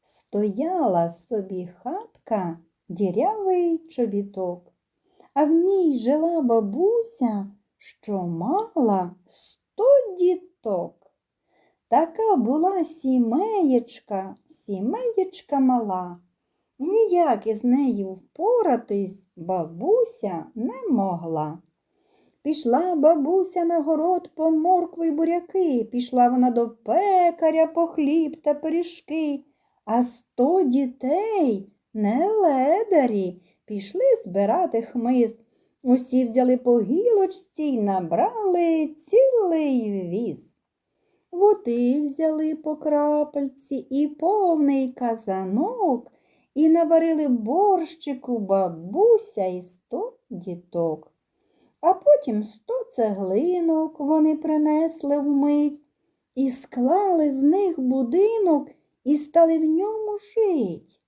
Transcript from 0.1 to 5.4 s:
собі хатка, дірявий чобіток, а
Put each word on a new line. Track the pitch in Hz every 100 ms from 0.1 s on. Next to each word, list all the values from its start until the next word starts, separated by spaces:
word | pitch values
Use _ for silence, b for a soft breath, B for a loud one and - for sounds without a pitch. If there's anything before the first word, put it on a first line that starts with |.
| - _ 208 214 196 320 370 254 175 170
собі | 170 - 220 190 185 175
хатка, | - 247 359 466 _ - 214 180 165 _ _ _
дірявий | 170 196 180 339 440 381 359 349 330
чобіток, | - - 226 202 202 190 180 175 _ _ _ _ b b b
а | 277